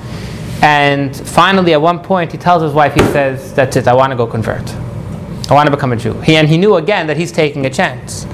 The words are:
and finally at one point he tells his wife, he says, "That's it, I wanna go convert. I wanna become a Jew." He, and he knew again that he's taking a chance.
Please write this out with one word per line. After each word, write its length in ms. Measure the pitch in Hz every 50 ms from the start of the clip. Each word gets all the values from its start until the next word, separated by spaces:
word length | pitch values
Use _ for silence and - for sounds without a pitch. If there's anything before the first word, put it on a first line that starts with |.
| - - - - - - - - - - - -
and 540 | - 151 147 147 143 143 143 139 139 135 131
finally 580 | - - - - 160 170 185 196 196 180 170 160
at 80 | 147
one 180 | 151 170 175 160
point 320 | - - 190 185 165 -
he 60 | -
tells 240 | 151 - 180 180 170
his 120 | 160 151 135
wife, 200 | 151 147 139 -
he 60 | 147
says, 540 | - - - 147 139 135 131 127 - - -
"That's 220 | - 135 131 131
it, 100 | 135 117
I 60 | 123 123
wanna 220 | 131 131 135 131
go 120 | 120 117
convert. 420 | 113 - 117 104 - 95 92 - - - - - - - - - - - - - - - - - -
I 40 | 135
wanna 180 | 143 147 151
become 220 | 139 123 - 127 120
a 20 |
Jew." 240 | 107 - 113 120 113
He, 140 | - - 156
and 140 | 156 156 147
he 80 | 160
knew 180 | 165 185 214 202
again 320 | 170 156 180 208 190 165
that 80 | 156 147
he's 160 | 170 175 165
taking 340 | - - 156 147 151 143 131
a 40 | 131
chance. 540 | 127 - 185 156 127 123 - - - - - -